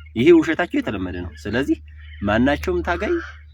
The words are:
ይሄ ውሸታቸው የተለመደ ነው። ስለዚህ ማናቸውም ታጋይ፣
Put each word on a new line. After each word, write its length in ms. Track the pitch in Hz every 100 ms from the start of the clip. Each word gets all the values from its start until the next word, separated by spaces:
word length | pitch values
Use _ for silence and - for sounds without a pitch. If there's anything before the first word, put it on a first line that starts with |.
| - 113
ይሄ 120 | 123
ውሸታቸው 440 | 165 165 156 180 285
የተለመደ 380 | 135 101 92 -
ነው። 100 | 87 -
ስለዚህ 400 | 104 117 147 - - - - -
ማናቸውም 600 | 101 110 135 147 185 175
ታጋይ፣ 300 | 175 175 220 170 - - -